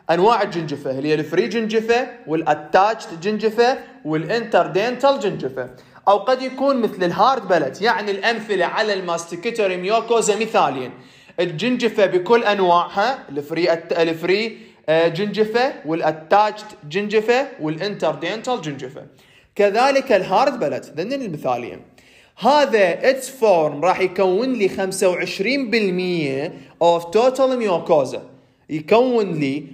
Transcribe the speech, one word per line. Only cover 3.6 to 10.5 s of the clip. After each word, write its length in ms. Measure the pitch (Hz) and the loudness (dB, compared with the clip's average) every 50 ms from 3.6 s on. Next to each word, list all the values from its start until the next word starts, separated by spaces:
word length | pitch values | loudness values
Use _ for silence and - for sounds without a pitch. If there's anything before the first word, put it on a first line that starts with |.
| 240 247 277 269 - - - - - | 4 4 2 0 -4 -12 -18 -12 -6
والانتردنتال 1120 | 151 156 160 160 175 214 233 226 220 - 185 165 151 151 190 214 240 247 247 269 277 277 240 | -4 -2 -2 -2 -2 -2 -4 0 2 2 2 2 2 0 0 0 -2 0 2 2 2 2 2
جنجفة. 500 | 202 190 160 156 - - - 139 123 120 - - - _ - - - | 0 -4 -4 -4 -6 -8 -8 -8 -10 -10 -12 -18 -20 _ -20 -2 2
أو 100 | 190 202 | 2 2
قد 240 | 202 196 247 262 247 | 4 2 0 0 0
يكون 400 | 262 254 262 262 269 277 269 247 | -2 -4 -4 -2 0 0 2 2
مثل 220 | 220 196 - 185 185 | 0 -2 -2 -2 -2
الهارد 440 | 175 170 175 208 247 269 247 202 | 0 2 4 4 4 2 2 0
بلت، 340 | 185 185 165 147 131 131 - | 2 2 2 2 0 -4 -2
يعني 300 | 190 233 220 196 208 208 | 0 0 0 0 -2 -4
الأمثلة 540 | 196 196 - 226 233 220 - - 208 180 170 | -4 -2 -2 -2 -2 -2 -4 -4 -2 0 0
على 280 | 160 160 190 220 214 202 | 0 0 -2 -2 -2 -2
الماستيكيتوري 840 | 190 185 170 170 165 - - 185 175 - 233 226 220 208 185 180 | -4 -4 -4 -6 -6 -6 -10 -10 -8 -6 -4 -2 0 0 0 -2
ميوكوزا 580 | 180 180 190 220 233 226 - 240 226 208 208 202 | -4 -2 0 0 0 0 2 0 2 2 0 0
مثالين. 560 | 208 226 214 | -2 -2 0